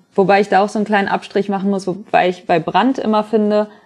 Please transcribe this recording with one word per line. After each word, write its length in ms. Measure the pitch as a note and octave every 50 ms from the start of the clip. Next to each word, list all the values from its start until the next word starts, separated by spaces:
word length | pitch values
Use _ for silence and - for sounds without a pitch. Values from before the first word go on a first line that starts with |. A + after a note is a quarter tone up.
| _ _ -
wobei 260 | G3+ F#3+ F3+ G3+ G3
ich 80 | G#3 G3+
da 140 | G3 F#3+
auch 60 | G#3 G#3
so 120 | - A3
einen 60 | G3+
kleinen 220 | G#3+ G#3+ G3 G3 -
Abstrich 400 | G3 G3 - - - G3+ G3 G3+
machen 220 | G3 G3 G3 G3+
muss, 160 | G3 F#3+ G3
wobei 420 | F#3+ F3 F#3+ A3 - - E3+ F3 F#3
ich 180 | F3+ - -
bei 120 | - F3 E3
Brandt 400 | D#3+ - - F#3 A3 C4 C4+ -
immer 240 | - A3 G#3+ G#3+
finde, 460 | G#3+ G#3+ A#3 G#3+ G#3+ G#3 G#3 G#3 G#3+ G#3+ - - _